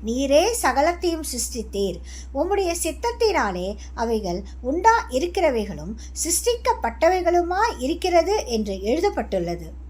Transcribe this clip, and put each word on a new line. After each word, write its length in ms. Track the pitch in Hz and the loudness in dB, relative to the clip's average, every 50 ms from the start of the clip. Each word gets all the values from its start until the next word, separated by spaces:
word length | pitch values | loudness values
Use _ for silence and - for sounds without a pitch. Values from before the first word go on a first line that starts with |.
| - | -4
நீரே 500 | 220 233 254 277 269 277 294 349 440 466 466 | -2 -2 0 2 6 6 6 6 6 0 2
சகலத்தையும் 600 | - 285 240 262 285 330 349 349 - 359 330 320 311 - | 2 2 4 4 4 4 2 2 0 0 0 0 -4 -6
சிருஷ்டித்தீர். 680 | - 247 220 - - 254 214 - - 196 202 196 196 - - - - - - - - | -4 -4 -4 -4 -4 -8 -8 -6 -2 -2 0 0 -2 -4 -10 -14 -14 -14 -14 -8 -2
உம்முடைய 420 | 269 302 359 403 403 392 349 339 339 - | -2 0 0 2 0 2 0 0 -2 -2
சித்தத்தினாலே 920 | 330 320 - - 466 466 480 480 440 381 320 247 208 185 180 180 190 208 - - - - | -4 -4 -2 -2 -4 0 2 2 2 4 2 0 0 0 -2 -4 -4 -6 -8 -12 -14 -6
அவைகள் 500 | - 233 226 233 220 202 185 175 180 196 - - - | -4 -2 0 0 0 0 -2 -4 -4 -4 -8 -12 -8
உண்டா 440 | - 247 285 349 370 453 453 466 - - | -4 -2 -2 2 4 4 4 4 0 0
இருக்கிறவைகளும் 880 | 247 254 311 349 349 403 349 311 262 233 208 196 185 147 151 175 226 - - - | -2 -2 -2 0 -2 2 2 2 2 2 -2 -4 -6 -8 -8 -10 -10 -10 -12 -14
சிருஷ்டிக்கப்பட்டவைகளுமாய் 1600 | - - - 302 339 - - 480 480 480 - 508 466 466 - 233 226 - - 330 370 370 349 349 349 349 349 339 359 381 440 466 - - | -8 -6 -4 -2 -2 0 2 0 0 0 2 0 0 0 0 -6 -2 4 4 4 4 4 2 4 4 4 2 2 2 2 0 0 0 -2
இருக்கிறது" 680 | 247 262 339 339 - 370 349 339 330 349 403 427 - | -2 -2 -2 0 0 4 4 4 4 4 2 0 0
என்று 360 | - 233 220 214 202 196 190 | 0 -2 -2 -2 -2 -4 -4
எழுதப்பட்டுள்ளது. 1040 | 190 208 247 320 359 403 392 294 214 - - 190 175 170 170 170 165 160 - - - - | 0 0 0 2 2 0 0 0 -4 -2 -2 -2 0 -2 -4 -6 -8 -12 -14 -14 -14 -16